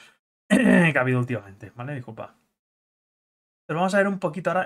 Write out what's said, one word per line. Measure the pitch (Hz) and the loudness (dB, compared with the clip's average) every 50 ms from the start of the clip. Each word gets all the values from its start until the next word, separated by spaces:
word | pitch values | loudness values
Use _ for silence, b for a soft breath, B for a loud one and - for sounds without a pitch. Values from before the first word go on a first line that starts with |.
| B B B B | B B B B
<clears throat> | _ _ _ _ _ _ | _ _ _ _ _ _
que | 202 262 247 196 190 185 175 160 139 131 | 2 4 4 4 4 6 4 4 2 2
ha | |
habido | 127 127 127 123 | 2 2 2 0
últimamente, | 123 123 123 107 - 101 95 - - 95 - | 0 -2 -4 -6 -8 -12 -18 -20 -20 -18 -16
¿vale? | 120 120 143 147 | -14 -12 -12 -12
Disculpa. | 139 127 - 110 - 110 - - _ _ _ _ _ _ _ _ _ _ _ _ _ _ _ _ _ _ _ _ _ _ _ _ _ _ | -12 -12 -14 -14 -14 -16 -16 -18 _ _ _ _ _ _ _ _ _ _ _ _ _ _ _ _ _ _ _ _ _ _ _ _ _ _
Pero | - 151 165 | -8 -4 -2
vamos | 185 190 202 | -2 0 2
a | 202 | 2
ver | 196 202 | 2 2
un | 196 190 | -2 -2
poquito | - 170 151 185 165 170 | -4 -6 -6 -4 -4 -2
ahora | 170 185 185 | -2 -2 -2